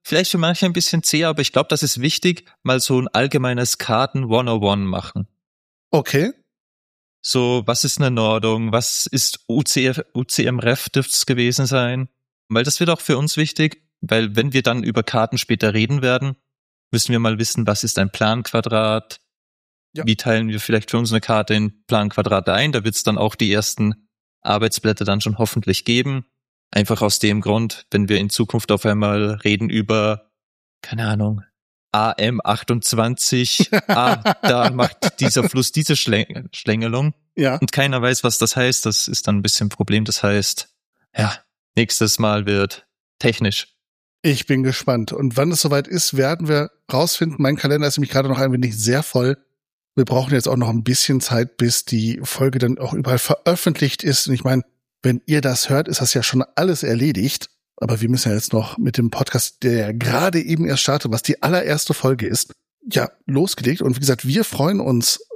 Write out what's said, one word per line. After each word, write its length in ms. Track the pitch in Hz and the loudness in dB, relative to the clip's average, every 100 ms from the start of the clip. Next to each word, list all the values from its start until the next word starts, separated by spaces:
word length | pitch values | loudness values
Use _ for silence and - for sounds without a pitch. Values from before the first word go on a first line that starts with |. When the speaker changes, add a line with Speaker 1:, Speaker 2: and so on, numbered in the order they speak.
Speaker 1:
vielleicht 280 | - 151 185 | -2 0 0
für 60 | 180 | 0
manche 280 | 165 175 185 | 0 2 0
ein 80 | |
bisschen 300 | 175 - 165 | 0 0 0
zäher, 260 | - 151 165 | 0 0 0
aber 120 | 151 | 0
ich 100 | 135 | 0
glaub, 180 | - 147 | 0 0
das 140 | 151 | 0
ist 180 | 147 - | -2 -2
wichtig, 440 | 139 - 185 175 - _ | -2 0 0 -2 -6 _
mal 160 | 123 131 | -2 0
so 200 | - 131 | 2 0
ein 80 | 127 | 0
allgemeines 720 | - 135 143 127 123 123 - | 0 2 0 0 -2 -2 -4
Karten 480 | - 113 135 139 127 | 0 0 0 -2 0
one 260 | 110 123 | 2 2
oh 80 | 113 | 2
one 240 | 101 101 | 2 2
machen. 440 | 95 92 - - 98 _ _ _ _ _ _ | 0 -4 -6 -8 -8 _ _ _ _ _ _
Speaker 2:
Okay. 420 | 156 139 139 196 - _ _ _ _ _ _ _ _ | 0 2 0 0 -4 _ _ _ _ _ _ _ _
Speaker 1:
So, 380 | - 127 123 123 110 | -4 0 2 0 0
was 160 | 120 | -2
ist 160 | 139 - | -2 0
eine 100 | 139 | 0
Nordung? 600 | 120 110 110 110 110 113 | 2 2 2 0 0 0
Was 340 | 113 120 - - | 0 -2 -4 -4
ist 360 | 135 - - - | -2 -2 -4 -4
U 140 | 117 | -2
C 240 | - - 131 | 0 2 0
F, 160 | 127 - 120 | -2 -6 -6
U 80 | |
C 220 | 127 - 123 | -2 0 0
M 120 | 123 | 0
Ref 320 | 117 135 - | 0 0 0
dürft's 380 | 143 131 - - | -2 0 -2 0
gewesen 400 | 123 120 123 131 | 0 0 0 0
sein? 420 | 131 120 127 131 _ _ _ - | 0 0 -2 -6 _ _ _ -4
Weil 140 | 110 | -2
das 160 | 127 - | 0 0
wird 100 | 170 | 0
auch 120 | 165 | 0
für 160 | - 131 | 0 0
uns 200 | 147 - | 0 0
wichtig, 460 | 156 - 156 - _ _ | -2 0 -2 -2 _ _
weil 340 | - 113 113 104 | -2 0 2 0
wenn 180 | 131 | 0
wir 100 | 131 | 2
dann 180 | 123 120 | 0 0
über 220 | 120 117 | 0 -2
Karten 340 | 110 120 113 123 | 0 0 0 -2
später 380 | - 110 107 107 | -2 0 2 2
reden 260 | 113 143 | 0 0
werden, 340 | 127 127 139 131 _ _ _ _ _ | 0 0 -2 -6 _ _ _ _ _
müssen 200 | 117 - | -2 0
wir 80 | 120 | 2
mal 180 | 113 110 | 2 0
wissen, 300 | 113 - 107 | -2 0 0
was 160 | 104 | 0
ist 160 | 110 - | 0 0
ein 120 | 95 | -2
Planquadrat? 1120 | - 107 113 - 117 110 110 110 110 - - _ _ _ _ _ _ _ | 0 0 0 -2 -2 0 0 0 -2 -4 -14 _ _ _ _ _ _ _
Speaker 2:
Ja. 120 | 151 113 | -4 0
Speaker 1:
Wie 80 | 110 | 0
teilen 320 | - 110 110 | 2 0 0
wir 120 | 107 | -4
vielleicht 300 | - 110 - | 0 -2 0
für 80 | 117 | -2
uns 140 | 117 | 0
eine 100 | 113 | 0
Karte 320 | - 110 104 | 2 0 2
in 320 | 107 107 - - | 0 0 -4 -2
Planquadrate 680 | 110 104 - 101 98 90 | 0 0 -2 0 0 2
ein? 180 | 95 147 | 2 2
Da 120 | 135 | 0
wird's 200 | 104 - | -2 -2
dann 160 | - 107 | -2 0
auch 160 | 107 - | 0 0
die 180 | 110 | 0
ersten 560 | 104 101 - 107 107 _ _ _ _ | 0 0 -2 -2 -2 _ _ _ _
Arbeitsblätter 640 | - 104 113 - 110 104 101 | -2 0 0 0 0 0 0
dann 160 | 98 | -2
schon 160 | 110 104 | -2 -2
hoffentlich 480 | 110 - - 95 - | -2 -2 -2 -2 0
geben. 400 | 120 131 135 - _ _ _ _ | 0 0 -4 -8 _ _ _ _
Einfach 280 | - 104 110 | 0 0 2
aus 180 | 107 - | 0 2
dem 220 | 107 104 | 2 2
Grund, 440 | 104 107 113 - - | 0 0 0 -6 -2
wenn 160 | 101 101 | 0 2
wir 100 | 104 | 0
in 120 | 101 | 0
Zukunft 420 | - 113 117 - | -2 0 -2 0
auf 140 | 104 110 | 0 2
einmal 480 | 104 104 104 104 104 | 0 0 0 0 0
reden 260 | 107 104 110 | 0 0 0
über, 600 | 113 104 110 107 107 _ _ _ _ _ _ | -2 0 2 2 -2 _ _ _ _ _ _
keine 240 | - 110 107 | -10 -6 -2
Ahnung, 360 | 107 107 107 - _ _ _ _ | 0 -2 -4 -8 _ _ _ _
A 220 | 107 110 | 0 0
M 260 | - 107 113 | 0 -2 0
achtundzwanzig, 1300 | - 113 - 120 - 113 113 127 - 127 123 - - | -2 -2 -2 -2 0 0 0 0 0 0 0 0 0
Speaker 2:
<laughs> 160 | 214 - | 0 0
Speaker 1:
ah, 480 | 202 123 208 - - | 2 2 2 0 0
da 280 | 208 123 123 | 2 2 2
macht 500 | 123 123 - 185 - | 2 -2 -2 -4 -2
dieser 300 | 131 131 123 | 0 2 0
Fluss 240 | 131 123 | 0 -2
diese 240 | - 151 147 | 0 0 0
Schläng-, 500 | - 107 110 - 127 | 0 0 -2 -8 -14
Schlängelung. 600 | - - 110 113 117 147 - _ - | -6 -2 -2 0 0 -2 -4 _ 0
Speaker 2:
Ja. 220 | 139 123 | 0 2
Speaker 1:
Und 160 | 127 | 0
keiner 280 | - 139 131 | 2 0 2
weiß, 220 | 123 127 | 0 2
was 140 | 123 - | 0 0
das 180 | 113 - | 0 2
heißt. 300 | 123 127 113 | 0 0 0
Das 240 | 104 - | -2 -2
ist 180 | - - | -2 0
dann 120 | 104 | 0
ein 20 | |
bisschen 260 | 101 - 104 | 0 0 -2
ein 20 | |
Problem. 360 | - 98 104 104 | -2 0 0 0
Das 180 | 104 | 0
heißt, 500 | 101 104 98 - - _ _ _ _ - | 0 2 0 -4 -10 _ _ _ _ -2
ja, 180 | 107 - _ _ _ - | -2 -4 _ _ _ -2
nächstes 440 | 113 - 107 - | 0 0 0 2
Mal 260 | 110 104 101 | 0 0 0
wird 420 | 101 98 - - _ _ - | 0 0 -4 -20 _ _ -2
technisch. 560 | 120 110 104 - - _ _ _ _ _ | 0 0 0 -2 -8 _ _ _ _ _
Speaker 2:
Ich 240 | 165 139 - | 0 0 0
bin 180 | 135 | 0
gespannt. 480 | 131 127 - 123 107 | 0 -2 -2 -2 -2
Und 240 | - 135 117 | -4 -2 0
wann 160 | 147 | 0
es 80 | 165 | 0
soweit 300 | 156 143 139 | 0 0 0
ist, 260 | 180 - 135 | -2 -2 0
werden 320 | 131 170 156 | 0 -2 0
wir 240 | 147 147 _ - | 0 -2 _ -4
rausfinden. 440 | 131 165 - 165 143 | 0 0 0 -2 0
Mein 160 | 135 143 | 0 0
Kalender 320 | 139 147 147 | 0 0 0
ist 80 | 143 | 0
nämlich 140 | 139 | 0
gerade 180 | 135 135 | 0 0
noch 100 | 131 | 0
ein 140 | 135 | 0
wenig 240 | 127 123 110 | 0 -2 0
sehr 260 | 110 131 | 0 0
voll. 340 | 151 131 123 139 _ _ _ _ _ - | 0 0 0 -2 _ _ _ _ _ 0
Wir 100 | 127 | 2
brauchen 280 | 127 131 | 0 2
jetzt 140 | 139 - | 0 2
auch 80 | 127 | 0
noch 140 | 117 | 0
ein 160 | 113 113 | 0 0
bisschen 340 | 127 - 131 | 0 2 0
Zeit, 380 | - 117 120 - | 0 0 -2 0
bis 260 | 120 - | 0 0
die 380 | - 117 110 120 | -2 -2 0 -2
Folge 360 | 127 - 135 131 | -6 -2 0 2
dann 180 | 120 127 | 0 -2
auch 160 | 127 | -4
überall 260 | - 131 127 | -4 0 0
veröffentlicht 840 | - 151 - 175 - 160 139 - | 0 0 0 0 0 0 0 0
ist. 240 | 175 131 - | 0 0 0
Und 60 | |
ich 120 | 127 131 | 0 0
meine, 180 | 131 - _ _ _ | 0 -2 _ _ _
wenn 180 | 127 123 - | 0 0 0
ihr 160 | 151 | 0
das 280 | 139 123 - | 2 0 0
hört, 180 | 139 170 | 0 0
ist 120 | - | -2
das 140 | 123 | 0
ja 100 | 131 | 0
schon 200 | 113 127 131 - | 0 0 0 0
alles 280 | 185 165 | 0 0
erledigt. 640 | 139 117 143 101 120 - - _ _ - | 0 0 0 0 -2 -2 -10 _ _ -6
Aber 240 | 113 113 | -2 0
wir 80 | 117 | 0
müssen 200 | 123 120 | 0 2
ja 60 | 107 | 0
jetzt 180 | - | 0
noch 240 | 110 110 - | 0 0 -2
mit 220 | 214 - | -2 0
dem 100 | 117 | 0
Podcast, 540 | - 127 123 - - | 0 -2 0 -2 -2
der 100 | 123 | 0
ja 180 | 117 104 | 0 0
gerade 480 | 113 117 120 180 170 | -2 -2 0 2 0
eben 280 | 151 160 165 | 0 0 0
erst 160 | 135 | 0
startet, 280 | - 143 120 | 0 0 0
was 120 | 113 | -2
die 180 | - 151 | -2 0
allererste 540 | - 180 151 151 - 156 | 0 0 0 0 -2 0
Folge 320 | 131 131 107 | 0 0 0
ist, 260 | - - - _ _ | -4 -4 -10 _ _
ja, 260 | 269 - 120 - - | -6 -2 -2 -6 -2
losgelegt. 560 | 135 190 - 117 165 | 0 0 0 -2 0
Und 140 | - 127 | 0 0
wie 40 | |
gesagt, 280 | 135 127 131 | 0 0 0
wir 160 | 165 | 0
freuen 360 | 220 - 147 104 | 0 0 0 0
uns 460 | - 123 - - - | 2 2 2 -2 -6